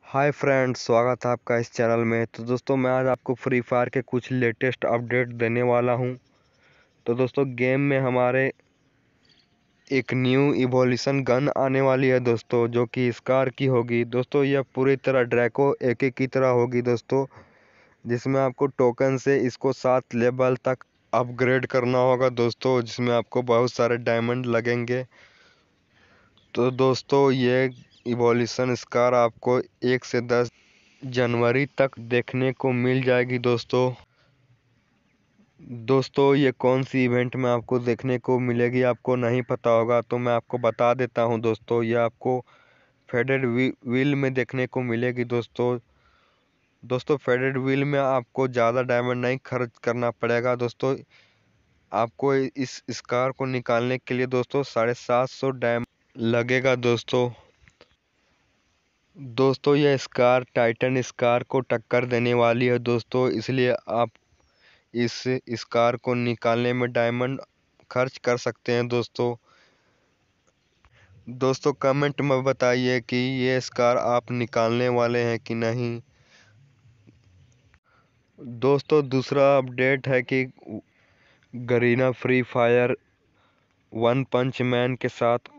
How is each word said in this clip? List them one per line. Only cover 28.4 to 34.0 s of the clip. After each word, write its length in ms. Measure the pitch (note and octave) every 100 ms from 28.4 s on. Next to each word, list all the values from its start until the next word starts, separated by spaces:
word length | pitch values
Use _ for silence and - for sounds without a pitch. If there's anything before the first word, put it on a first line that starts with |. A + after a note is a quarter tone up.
| A#2 - B2+ A#2+
स्कार 380 | - - B2
आपको 480 | B2 A#2 - - B2 - _
एक 220 | B2 B2 -
से 160 | B2+
दस 300 | A#2+ A#2+ A#2+ _ _ _ _ _ C#3
जनवरी 600 | B2 A#2+ A#2+ A#2+ B2 C#3
तक 340 | - C3+ -
देखने 520 | A#2 B2 - B2+ C3
को 200 | B2 C3+
मिल 320 | B2 B2 C3
जाएगी 340 | B2+ B2 B2 B2+
दोस्तों। 540 | B2 A#2+ - B2+ B2+ B2